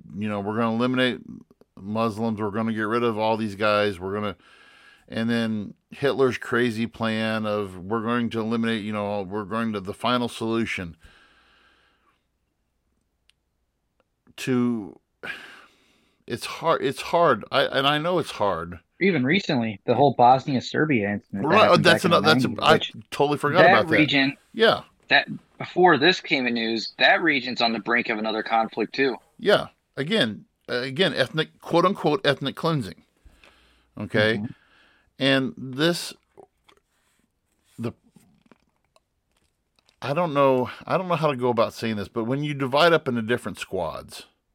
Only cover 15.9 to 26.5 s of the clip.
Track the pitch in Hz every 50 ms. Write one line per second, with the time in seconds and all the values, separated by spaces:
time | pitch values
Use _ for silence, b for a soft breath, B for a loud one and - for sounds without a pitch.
15.9 | B B B B B B B - - 120 - - - - - 160 160 - - 139
16.9 | 135 - - - - 170 170 160 131 104 - - - 127 139 - - 131 139 139
17.9 | 147 151 151 170 185 180 196 - - - 107 101 92 82 82 85 87 87 - _
18.9 | _ _ 170 196 185 151 123 127 160 202 - - 165 127 117 110 104 98 - -
19.9 | 120 113 139 143 127 - 123 120 131 135 - - 139 123 - - - 135 147 156
20.9 | 147 117 101 101 104 101 - _ - 98 101 143 185 208 214 - 175 175 151 170
21.9 | 165 165 - 185 165 - - 151 156 131 131 113 120 - - 143 160 151 - -
22.9 | - 117 107 _ - - 143 143 147 - - 143 143 175 175 170 - 113 104 160
23.9 | - - 156 139 139 139 135 135 135 - _ _ - - 220 226 143 95 - -
24.9 | _ _ _ _ 131 143 - - - - - _ _ _ - - - 170 180 180
25.9 | 165 135 135 170 185 - - - 170 143 127 123